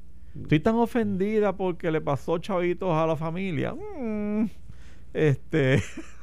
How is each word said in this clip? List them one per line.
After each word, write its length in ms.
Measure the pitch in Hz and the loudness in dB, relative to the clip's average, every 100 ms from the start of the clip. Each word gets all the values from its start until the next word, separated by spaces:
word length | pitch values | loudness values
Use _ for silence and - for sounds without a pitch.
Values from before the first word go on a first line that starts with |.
| - - - - | -12 -12 -10 -10
Estoy 180 | - 151 | 2 4
tan 160 | 226 226 | 4 4
ofendida 800 | 233 240 208 190 202 220 208 190 | 2 2 0 0 2 4 2 2
porque 340 | 185 170 180 | -2 0 0
le 100 | 160 | 0
pasó 360 | 156 139 - 170 | 0 -2 0 -2
chavitos 520 | - 185 175 170 190 | 0 0 0 0 2
a 140 | 156 160 | 2 2
la 80 | 151 | 2
familia. 580 | 160 170 190 143 120 | -2 -2 -2 -2 -2
Mm, 720 | 277 415 359 233 214 208 208 220 - - - - - - | -4 -8 -6 -4 -2 0 0 0 -2 -10 -12 -12 -12 -8
este. 680 | - 156 135 - 160 135 135 - | 2 2 2 0 2 4 4 2
<laughs> 60 | - - - | -8 -10 -12